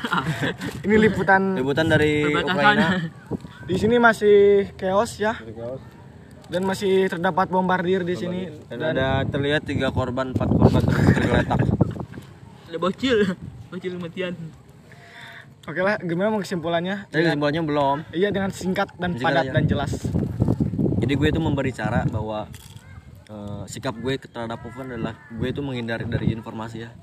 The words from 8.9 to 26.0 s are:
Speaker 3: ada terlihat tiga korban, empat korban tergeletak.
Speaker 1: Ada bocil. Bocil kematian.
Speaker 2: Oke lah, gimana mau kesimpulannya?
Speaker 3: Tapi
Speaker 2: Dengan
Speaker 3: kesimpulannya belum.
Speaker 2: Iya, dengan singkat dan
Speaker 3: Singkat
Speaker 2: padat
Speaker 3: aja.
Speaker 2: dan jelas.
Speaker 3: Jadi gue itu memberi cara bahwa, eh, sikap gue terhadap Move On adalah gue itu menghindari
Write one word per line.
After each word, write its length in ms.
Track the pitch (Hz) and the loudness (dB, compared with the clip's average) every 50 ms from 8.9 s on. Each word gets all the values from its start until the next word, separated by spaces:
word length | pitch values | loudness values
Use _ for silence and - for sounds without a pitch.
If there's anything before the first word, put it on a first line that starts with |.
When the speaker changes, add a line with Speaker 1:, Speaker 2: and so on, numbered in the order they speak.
| 160 | 0
Speaker 3:
ada 160 | 131 131 135 135 135 135 | 0 0 0 0 0 0
terlihat 380 | - - 143 143 143 147 156 147 | -2 -2 -2 0 0 0 0 -2
tiga 260 | 147 143 135 135 131 | -2 -2 -2 -2 -2
korban, 400 | 127 131 131 123 120 131 131 131 | 0 -2 -2 -2 -2 -4 -4 -2
empat 160 | 123 - 127 123 | -2 -2 0 2
korban 340 | - - - - - - - | 6 8 8 8 8 6 2
tergeletak. 800 | - - - - - - - - - 120 - - - 120 - - - - - - - - - - - - - - - - - - - - - - | 2 2 4 4 4 4 4 2 2 2 2 2 2 0 0 2 2 2 0 0 -2 -4 -8 -10 -12 -14 -16 -18 -18 -20 -20 -20 -20 -20 -20 -14
Speaker 1:
Ada 120 | - 170 165 | -10 -6 -2
bocil. 360 | 170 185 190 - - 269 247 214 208 185 180 - - - - - - - | -2 -2 -2 -2 0 0 2 2 2 0 -2 -4 -8 -14 -16 -16 -16 -14
Bocil 220 | - 185 185 180 180 | -12 -10 -8 -8 -8
kematian. 420 | 175 175 165 170 185 180 180 175 165 165 156 - - - - - - - - - - - - - - - - - - - - - - - | -8 -8 -8 -8 -6 -6 -6 -6 -8 -10 -14 -16 -18 -20 -20 -20 -20 -20 -20 -20 -20 -20 -20 -20 -20 -20 -18 -18 -20 -20 -20 -20 -18 -14
Speaker 2:
Oke 140 | - 147 160 | -8 -4 0
lah, 140 | 185 196 214 - | 0 2 0 0
gimana 260 | - 170 170 170 196 220 | -2 -2 -2 0 0 0
mau 100 | 220 214 | 0 -2
kesimpulannya? 680 | 175 - 208 170 147 170 170 170 175 185 180 190 202 | -2 -4 -4 -4 -2 0 0 0 0 -2 -4 -6 -8
Speaker 3:
Tapi 80 | - - | -4 0
Speaker 2:
Dengan 100 | 156 170 165 156 | 0 2 2 2
Speaker 3:
kesimpulannya 300 | 147 147 147 147 170 165 | 2 2 0 0 0 0
belum. 320 | 147 147 147 143 135 139 143 160 - 160 | 0 2 2 2 2 2 0 -4 -6 -2
Speaker 2:
Iya, 160 | 165 196 202 | 0 0 0
dengan 200 | 185 196 190 190 | 0 0 -2 -2
singkat 400 | - - 170 180 185 196 196 - - | -4 -4 -4 -2 -2 -2 -2 -4 -4
dan 160 | - 170 180 - | -6 -4 -4 -2
Speaker 3:
Singkat 100 | 120 - | 0 0
Speaker 2:
padat 200 | 165 - 170 160 | 2 2 2 2
Speaker 3:
aja. 80 | - 131 | 2 0
Speaker 2:
dan 120 | 156 151 | 0 2
jelas. 280 | - 139 143 139 - - - - - - - - - - - - - - - - - - - - - - | 2 2 0 -2 -4 -4 -4 -4 -2 -2 -2 -2 -2 -2 0 0 0 2 2 0 -2 0 0 0 0 0
Speaker 3:
Jadi 160 | - 117 123 143 | 0 0 0 0
gue 160 | 139 147 151 | 2 2 2
itu 100 | 156 160 | 2 0
memberi 320 | 160 151 143 139 131 131 | 0 0 0 -2 -2 -2
cara 320 | 123 - 110 107 117 127 - | -4 -4 -4 -2 0 0 0
bahwa, 420 | - 113 110 107 107 110 107 104 - - - - - - - - - - - - - - - - | 0 -2 -4 -4 -4 -6 -6 -8 -10 -12 -18 -18 -20 -20 -20 -20 -20 -20 -20 -20 -20 -20 -20 -20
eh, 380 | - 107 104 104 104 101 101 98 | -16 -14 -12 -10 -10 -10 -10 -10
sikap 280 | - - - 117 135 117 | -12 -12 -8 -8 -8 -8
gue 200 | 113 113 131 135 | -6 -4 -4 -4
terhadap 420 | 131 - - - 120 117 113 117 113 | -6 -8 -12 -12 -10 -8 -8 -8 -10
Move 160 | - - - | -10 -12 -12
On 100 | 127 135 131 | -12 -12 -10
adalah 260 | 123 113 - 117 110 - - - | -8 -6 -6 -6 -8 -10 -14 -14
gue 180 | 117 110 120 | -8 -6 -4
itu 140 | 127 123 135 | -4 -4 -4
menghindari 420 | 143 139 127 123 117 113 117 110 | -6 -6 -6 -6 -6 -4 -6 -6